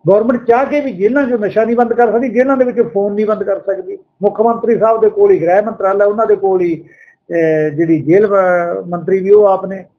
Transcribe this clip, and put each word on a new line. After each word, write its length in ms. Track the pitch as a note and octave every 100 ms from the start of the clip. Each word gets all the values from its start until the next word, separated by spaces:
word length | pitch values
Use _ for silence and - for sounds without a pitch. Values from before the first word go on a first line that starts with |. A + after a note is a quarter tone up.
| D3+
ਗੌਰਮੈਂਟ 400 | G3+ A3+ A#3+ -
ਚਾਹ 180 | A#3 C#4
ਕੇ 160 | D4
ਵੀ 100 | C#4
ਜੇਲ੍ਹਾਂ 360 | F3+ G3+ C4+ C4
'ਚੋਂ 120 | A#3+
ਨਸ਼ਾ 260 | G3+ G3+ A3+
ਨਹੀਂ 100 | A#3
ਬੰਦ 180 | A#3
ਕਰ 180 | A3+ A#3
ਸਕਦੀ, 180 | A3+ C4
ਜੇਲ੍ਹਾਂ 280 | G#3 C4 C4+
ਦੇ 80 | B3
ਵਿੱਚ 160 | A#3
ਫੋਨ 320 | A#3 G3 G3+
ਨਹੀਂ 120 | G3+ G#3+
ਬੰਦ 180 | G#3
ਕਰ 160 | G3+ G3
ਸਕਦੀ। 380 | - F#3+ F#3 G3+ _ _
ਮੁੱਖ 200 | G3 G3+
ਮੰਤਰੀ 380 | A3+ A#3 A#3 A3
ਸਾਹਿਬ 220 | A3 A3+
ਦੇ 80 | A3
ਕੋਲ 220 | G3+ G3+
ਹੀ 100 | F3+
ਗ੍ਰਹਿ 200 | D#3+ F#3+
ਮੰਤਰਾਲਾ, 440 | G#3+ - F#3+ G3 G3+
ਉਹਨਾਂ 220 | G#3 A3
ਦੇ 80 | G3
ਕੋਲ 260 | G3 F#3
ਹੀ, 220 | F3 D#3+ - _ - _ _
ਅਹ, 380 | E3+ D#3+ D#3 D#3
ਜਿਹੜੀ 320 | D3 E3+ D#3+
ਜੇਲ੍ਹ, 260 | C3 F#3 G#3+
ਅਹ, 580 | G3+ F#3 F3+ F3 F#3+ F3
ਮੰਤਰੀ 320 | F3 E3 F#3+
ਵੀ 100 | F#3+
ਉਹ 160 | G#3 G#3
ਆਪ 200 | F#3+ F#3+
ਨੇ। 200 | F#3+ F#3